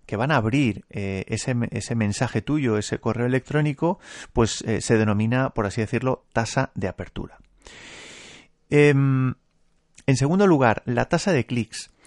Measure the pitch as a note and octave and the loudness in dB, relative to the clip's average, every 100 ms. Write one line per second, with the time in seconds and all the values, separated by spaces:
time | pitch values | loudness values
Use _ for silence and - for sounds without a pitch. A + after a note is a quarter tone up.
0 | - G#2 B2+ D3 G#2+ C3 B2+ G2+ - - | -8 -4 0 0 2 0 0 -2 -8 -8
1 | G2 F#2+ - A2 - A#2+ A#2+ G#2+ - A#2 | -6 -6 -6 -6 -4 -2 -2 -6 -6 -2
2 | G#2 G2+ B2+ A2 G2 D3+ B2+ G#2+ - A#2 | -2 0 -2 -2 -2 -2 0 0 -2 -4
3 | A#2 A2 B2 B2+ - D3 D3+ C#3 E3 F#3+ | -4 -2 0 -2 -2 -2 -2 0 -2 -4
4 | - - - - A2+ - - G#2+ - A2+ | -8 -20 -8 0 0 0 -4 -4 2 2
5 | G#2+ G2+ A2 B2+ C3 - G2 A#2 G#2+ A#2 | 4 2 0 0 -2 -2 -4 -2 -4 -2
6 | B2+ - _ A#2 A2+ - C3+ - G2+ - | -2 -4 _ -4 -2 -2 -4 -4 -6 -6
7 | F2+ - - - _ _ - - - - | -12 -10 -12 -14 _ _ -20 -20 -20 -20
8 | - - - - - _ - D3 D3 C#3 | -20 -20 -20 -20 -20 _ 0 4 6 6
9 | C#3 C3 C3 - _ _ _ _ _ - | 4 2 0 -4 _ _ _ _ _ -10
10 | - B2+ C#3 F#3+ G3+ D3+ B2 G#2 - A2+ | 0 2 2 4 4 6 4 2 -2 -2
11 | B2 E3+ - D#3 - A#2+ G#2+ - - _ | 0 0 0 0 0 -4 -4 -8 -16 _